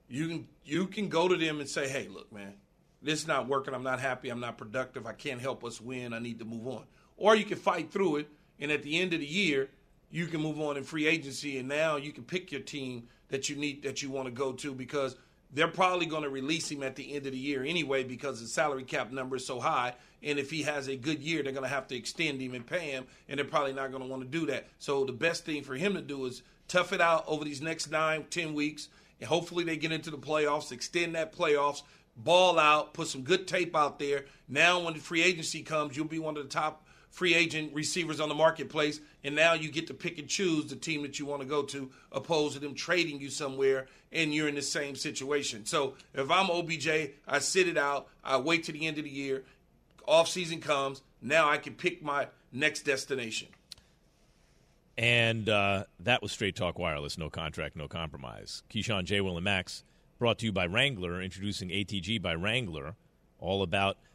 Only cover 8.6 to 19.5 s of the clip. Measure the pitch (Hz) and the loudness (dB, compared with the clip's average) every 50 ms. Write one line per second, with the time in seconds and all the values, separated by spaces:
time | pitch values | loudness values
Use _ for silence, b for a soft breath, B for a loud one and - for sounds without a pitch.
8.6 | 143 147 151 143 147 147 156 170 185 185 170 151 143 143 160 202 202 160 143 135 | -2 -2 0 -2 0 0 0 0 2 2 0 -2 -2 -2 0 2 2 4 4 2
9.6 | 135 - - _ _ _ _ _ _ _ 151 160 175 160 165 156 156 156 151 151 | 0 -2 -6 _ _ _ _ _ _ _ -4 -4 -2 -2 -2 -2 -2 -2 -2 -2
10.6 | 156 147 143 139 135 135 160 156 151 160 165 165 135 139 131 - 143 147 135 131 | -2 -2 -2 -4 -6 -4 -2 0 2 2 2 2 0 -4 -8 -6 -6 -6 -4 -4
11.6 | 123 131 143 151 160 160 151 143 139 147 143 - 117 - 175 185 185 - 147 139 | -4 -2 0 2 2 2 2 0 -2 -6 -10 -12 -8 -6 -6 -6 -6 -6 -8 -10
12.6 | 139 - - 143 135 127 127 117 117 b b b b b 143 135 131 - 147 143 | -8 -8 -8 -8 -6 -6 -8 -10 -12 b b b b b -6 -4 -4 -4 -4 -2
13.6 | 147 147 139 143 139 135 127 - 143 135 135 135 131 127 120 123 139 135 127 127 | -2 -4 -4 -4 -6 -6 -4 -4 -6 -4 -4 -4 -4 -4 -4 -2 -2 -2 -2 -4
14.6 | - 147 131 127 127 120 151 143 135 131 120 b b b b b b _ 127 143 | -6 -8 -8 -8 -8 -4 -2 -2 -2 -2 -4 b b b b b b _ -4 -2
15.6 | 165 165 160 175 185 185 180 175 170 151 156 156 151 143 135 135 135 143 165 170 | -2 -2 0 2 2 2 2 0 -2 -2 -2 -4 -4 -4 -4 -4 -2 -2 -2 -2
16.6 | - - 156 139 135 135 131 143 131 131 143 143 135 139 131 127 131 143 143 131 | -4 -6 -6 -6 -6 -6 -6 -8 -10 -8 -8 -8 -6 -6 -6 -6 -4 -4 -4 -2
17.6 | 127 147 170 175 151 135 135 135 131 120 127 117 143 139 123 113 117 117 - 170 | -2 -2 -2 -2 0 0 0 0 0 -2 -6 -6 -6 -6 -6 -6 -8 -4 -2 0
18.6 | 156 151 139 135 123 - 156 139 123 110 131 135 131 131 131 123 120 - | 0 0 0 -2 -4 -4 -4 -4 -4 -4 -4 -6 -4 -4 -4 -4 -4 -6